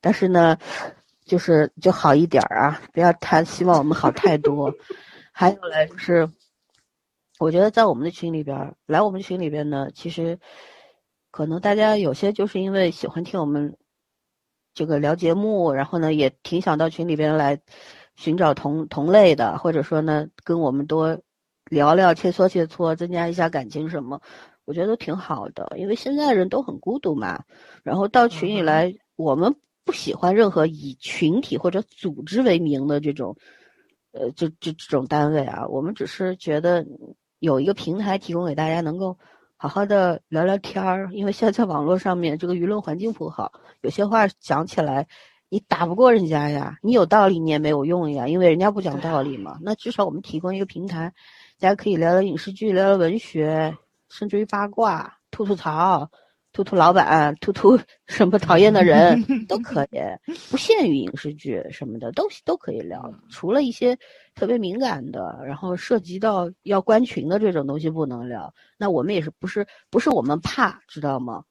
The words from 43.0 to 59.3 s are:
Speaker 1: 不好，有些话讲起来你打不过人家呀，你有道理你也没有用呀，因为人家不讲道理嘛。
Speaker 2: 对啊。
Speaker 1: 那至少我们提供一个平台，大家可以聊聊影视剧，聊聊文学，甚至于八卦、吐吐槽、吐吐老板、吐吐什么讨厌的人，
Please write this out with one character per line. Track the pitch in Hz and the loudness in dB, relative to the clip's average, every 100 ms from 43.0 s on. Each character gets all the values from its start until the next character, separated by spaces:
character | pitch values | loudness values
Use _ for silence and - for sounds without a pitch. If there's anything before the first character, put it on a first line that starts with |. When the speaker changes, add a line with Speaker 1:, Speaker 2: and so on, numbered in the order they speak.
| 214 | -6
Speaker 1:
不 | 214 160 | -6 -10
好， | 160 - _ _ _ | -8 -10 _ _ _
有 | - | -8
些 | 143 202 | -2 0
话 | 226 202 - | 2 2 0
讲 | - 143 160 | -4 -2 -2
起 | - | -2
来 | 151 135 151 - _ _ _ | -2 -2 -6 -12 _ _ _
你 | 202 _ | -8 _
打 | - | -2
不 | 170 180 | -2 4
过 | 254 | 6
人 | 233 170 | 6 2
家 | 156 147 | 0 0
呀， | 147 - 151 | -4 -6 -8
你 | 202 | 0
有 | 240 | 2
道 | 170 208 196 | 6 6 6
理 | 175 | 4
你 | 160 | 0
也 | 151 | 0
没 | 151 | 0
有 | 151 | 0
用 | 139 175 160 | 0 -2 -2
呀， | 143 123 | -4 -2
因 | 170 | 4
为 | 180 | 4
人 | 160 | 6
家 | 190 | 2
不 | 208 | 0
讲 | 190 143 | -6 -4
道 | 156 160 | -2 -2
理 | 139 135 | -2 -6
嘛。 | 95 | -12
Speaker 2:
对 | 76 | -12
啊。 | |
Speaker 1:
那 | 180 | -8
至 | 220 - | -6 -6
少 | 240 | -4
我 | 190 | -4
们 | 185 | -4
提 | - 156 | -8 -8
供 | 180 | -6
一 | 196 | -6
个 | 196 | -8
平 | - 190 | -8 -10
台， | 170 165 - _ - - _ | -8 -8 -12 _ -20 -20 _
大 | 185 | 0
家 | |
可 | 196 - | 2 0
以 | 175 | 0
聊 | 165 | 2
聊 | 180 | 2
影 | 196 165 | 2 -4
视 | - | -10
剧， | 190 214 | -8 -2
聊 | 185 196 | 0 2
聊 | 196 | 2
文 | 165 208 | 2 -2
学， | - 165 151 156 156 156 _ _ _ | -6 -4 -2 0 -2 -6 _ _ _
甚 | - 208 | -12 -6
至 | 202 | -4
于 | |
八 | 214 208 208 | -4 -4 -6
卦、 | 202 220 165 - _ _ | -2 -2 -2 -8 _ _
吐 | - | -8
吐 | 202 196 | -4 -4
槽、 | 160 156 180 175 143 _ _ _ _ | -2 0 2 2 -2 _ _ _ _
吐 | - | -6
吐 | 190 190 | -2 6
老 | 165 | 8
板、 | 185 - 160 147 147 | 8 6 4 2 0
吐 | - | -4
吐 | 196 196 247 - _ _ | 4 6 6 4 _ _
什 | - 196 | 2 4
么 | 202 | 4
讨 | 165 170 | 4 8
厌 | 208 | 8
的 | 208 | 8
人， | 175 156 175 240 220 | 6 8 8 6 2